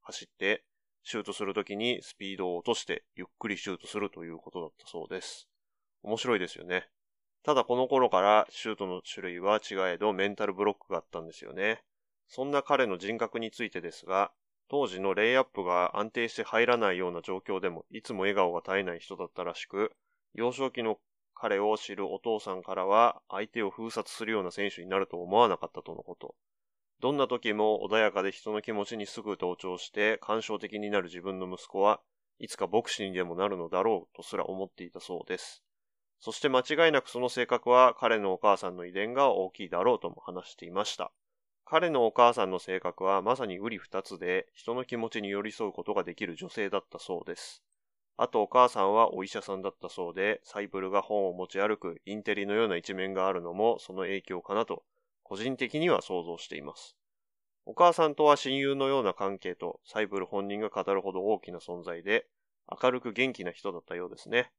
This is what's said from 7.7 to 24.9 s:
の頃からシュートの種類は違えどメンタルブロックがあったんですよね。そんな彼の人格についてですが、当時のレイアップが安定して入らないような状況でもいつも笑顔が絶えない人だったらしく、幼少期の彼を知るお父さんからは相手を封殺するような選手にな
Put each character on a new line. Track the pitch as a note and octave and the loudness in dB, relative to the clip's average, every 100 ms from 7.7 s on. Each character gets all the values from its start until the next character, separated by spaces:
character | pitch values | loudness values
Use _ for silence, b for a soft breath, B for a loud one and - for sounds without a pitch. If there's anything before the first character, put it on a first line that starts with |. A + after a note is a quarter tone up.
| B2 | 0
の | B2+ | 2
頃 | C3+ B2 | 4 4
か | F2+ | 6
ら | G2 G#2+ - | 6 6 4
シ | - A2+ | -4 -6
ュ | |
ー | G#2 | -6
ト | F#2+ | -6
の | F2+ | -8
種 | - - | -10 -10
類 | F#2 F2 | -8 -4
は | F#2+ G#2+ | 2 2
違 | - G2 F#2 | 0 -2 -2
え | E2+ | 0
ど | G#2 | 0
メ | F#2+ G2 | 2 -2
ン | G2+ | 0
タ | G#2 | -4
ル | |
ブ | F#2 | 0
ロ | G#2 | 0
ッ | G2+ | 0
ク | - | -6
が | F2 | -6
あ | |
っ | - | -6
た | E2+ | -12
ん | E2 | -12
で | |
す | D#2 | -16
よ | - | -14
ね。 | D2 G2+ A2+ _ _ _ _ _ | -4 -2 -2 _ _ _ _ _
そ | - C3+ | -8 -2
ん | |
な | C#3+ | -2
彼 | - C#3+ B2 | 2 2 4
の | F#2 | 0
人 | G2 A2+ | -4 -2
格 | A2+ A#2 | -2 -4
に | A2+ | -8
つ | - A2+ | -6 -6
い | |
て | F2+ | -6
で | E2+ | -10
す | - - | -12 -2
が、 | F#2+ G2+ _ _ _ _ | 0 0 _ _ _ _
当 | C#3+ B2+ | -2 -2
時 | F#2 | -2
の | G2 | 0
レ | F#2+ A2+ | 2 4
イ | B2+ | 4
ア | |
ッ | |
プ | C3 - F2+ | 2 -2 0
が | F2+ F2+ G2+ | 2 2 0
安 | G#2+ | -4
定 | A#2+ A#2 | -2 -4
し | - | -4
て | |
入 | A2 A2+ A#2 | -2 2 4
ら | A#2+ | 4
な | G#2 | 4
い | F2+ | 2
よ | F2+ | -2
う | |
な | F2 | -4
状 | E2 F#2+ | -6 -8
況 | - F#2+ | -4 -2
で | F#2 | -2
も | E2 - | -4 -12
い | A#2 | -16
つ | - | -8
も | G#2+ | 0
笑 | F#2+ | 2
顔 | G2+ F#2 | 4 2
が | F2 | 2
絶 | F#2 F#2+ | -2 -2
え | |
な | F#2 E2+ | 0 -6
い | |
人 | - F2+ | -10 -10
だ | F2+ | -10
っ | |
た | - | -6
ら | F2 E2+ | -8 -6
し | - | -8
く、 | G2 G#2+ - _ _ _ | -2 -4 -4 _ _ _
幼 | - A#2+ | -2 -2
少 | B2 C3+ | 0 -4
期 | B2 | 0
の | A2+ G#2+ _ _ _ - | -2 -2 _ _ _ -6
彼 | A2+ G2+ | 0 2
を | G#2 G#2+ | 2 0
知 | - | -2
る | G2 G2 | -6 -6
お | F#2+ | -4
父 | A#2+ A2 | -2 -2
さ | G#2+ | -2
ん | F#2 | -8
か | F2+ F#2+ | -4 -2
ら | F#2+ | 4
は | G#2 A#2 - _ | 6 6 4 _
相 | F#2+ G#2+ | -6 -6
手 | A#2+ | -2
を | G2+ | -4
封 | - A2+ | -4 -8
殺 | A2+ G#2 | -6 -8
す | - A2 | -6 -2
る | |
よ | A2 | -2
う | F2+ | -2
な | |
選 | F#2+ G2+ | -4 -6
手 | F#2+ | -6
に | |
な | F2 | -2